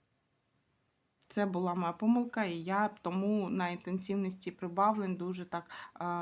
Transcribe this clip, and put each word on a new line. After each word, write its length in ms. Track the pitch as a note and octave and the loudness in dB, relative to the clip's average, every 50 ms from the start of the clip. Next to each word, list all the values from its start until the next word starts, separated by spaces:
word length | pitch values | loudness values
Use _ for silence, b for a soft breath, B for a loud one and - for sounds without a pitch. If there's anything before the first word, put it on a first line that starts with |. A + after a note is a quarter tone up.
| _ _ _ _ _ _ _ _ _ _ _ _ _ _ _ _ _ _ _ _ _ _ _ _ _ | _ _ _ _ _ _ _ _ _ _ _ _ _ _ _ _ _ _ _ _ _ _ _ _ _
Це 180 | - - G#3 G3+ | -4 0 0 0
була 300 | G3 F#3 F3+ F#3 F3+ F3 | 2 2 0 0 2 2
моя 180 | F#3 F3 E3+ F3 | 2 0 0 0
помилка, 500 | - G#3+ A3 A#3+ B3 A#3+ A#3+ - A3+ G#3 | 2 4 4 4 4 2 0 -2 -2 -2
і 140 | F3+ E3+ | 0 -2
я 320 | E3+ D#3+ F#3 F#3+ G3+ G#3+ G#3 G#3 - | -4 -2 0 2 2 2 0 -2 -4
тому 480 | - E3+ F3+ F#3+ G3 G#3 G#3+ G#3 F#3+ E3+ | -4 -2 0 2 2 2 2 2 0 0
на 200 | F3 F#3+ F3+ F3 | 0 0 0 0
інтенсивності 800 | F3 F3 - F3 F#3 F#3 F#3+ - G3 G3+ F#3+ F#3 F#3 F#3+ - F3+ | -2 -6 -4 -4 -4 -4 -2 -2 0 0 0 -2 -4 -6 -8 -10
прибавлень 640 | - - F#3+ F3 F3 G3 G3+ G#3+ G#3+ G#3+ G3 F#3 F3+ | -6 -6 -6 -2 2 4 4 4 4 2 0 -2 -2
дуже 300 | E3 F3 F3+ F#3 F3+ F3+ | -2 -4 -4 -4 -6 -6
так, 260 | - F3 E3+ E3+ B B B B B - - | -6 -6 -8 -8 B B B B B -10 -6
е, 40 | E3+ F3 F3 F3 | -4 -2 -2 -2